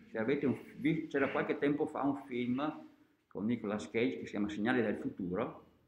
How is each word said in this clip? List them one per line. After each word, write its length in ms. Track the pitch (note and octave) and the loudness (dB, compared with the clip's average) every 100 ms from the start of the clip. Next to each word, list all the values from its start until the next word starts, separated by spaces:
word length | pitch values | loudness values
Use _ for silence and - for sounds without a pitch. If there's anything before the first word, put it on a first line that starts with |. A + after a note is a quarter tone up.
| - | -8
se 80 | A2+ | -4
avete 260 | A2+ D3 | 0 2
un, 140 | C3 A2+ - - | 2 0 -4 -2
vi, 300 | C#3 D3+ - | 0 0 0
c'era 240 | C#3 C3+ | 0 2
qualche 260 | D3 D#3 C#3+ | 0 0 2
tempo 300 | C#3+ C#3+ D3 | 2 2 0
fa 160 | A2 | 0
un 160 | C#3 C#3 - | 0 0 -2
film 580 | B2 B2 B2+ D3+ - - - _ _ _ | -2 0 2 0 -4 -14 -20 _ _ _
con 180 | F2+ G#2+ | -4 0
Nicolas 420 | A#2 G2+ G#2 - | 0 2 -2 0
Cage 300 | A2+ C3 B2 | 2 2 0
che 60 | - | -6
si 60 | |
chiama 180 | G#2 G#2 | -2 -2
Segnali 320 | G2+ A2 B2+ | 2 2 4
del 160 | G#2+ F2+ | 2 0
futuro 680 | - - F2 F#2 C3+ - - _ | -4 -4 -2 0 -2 -6 -20 _